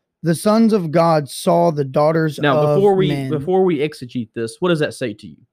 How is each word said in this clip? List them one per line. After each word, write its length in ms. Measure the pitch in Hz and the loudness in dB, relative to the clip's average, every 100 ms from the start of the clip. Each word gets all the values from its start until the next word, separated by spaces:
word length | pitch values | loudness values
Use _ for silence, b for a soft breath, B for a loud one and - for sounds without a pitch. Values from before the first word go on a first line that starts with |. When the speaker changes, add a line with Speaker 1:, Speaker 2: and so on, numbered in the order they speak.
| _ _ | _ _
Speaker 1:
the 120 | 160 156 | -4 -2
sons 380 | 208 214 226 | 2 4 4
of 180 | 214 170 | 2 0
God 380 | 165 170 156 143 | 0 2 2 -2
saw 420 | - 185 170 170 | -4 0 2 2
the 120 | 147 | 0
daughters 560 | 139 139 151 160 160 143 | -2 0 2 2 -2 -2
Speaker 2:
now, 180 | 147 151 | 0 2
Speaker 1:
of 180 | 147 147 | 2 4
Speaker 2:
before 180 | 202 190 | 4 4
we, 140 | 147 | 2
Speaker 1:
men. 200 | 139 135 | -2 -4
Speaker 2:
before 340 | 147 147 190 | -4 0 2
we 160 | 190 147 | 2 0
exegete 500 | 147 - 123 123 110 | -4 -6 -10 -8 -8
this, 240 | 117 113 - | -8 -8 -4
what 80 | 180 | -2
does 100 | 160 | 0
that 140 | 147 | -2
say 200 | - 123 | -4 -8
to 140 | - 90 | -8 -16
you? 100 | 73 _ | -20 _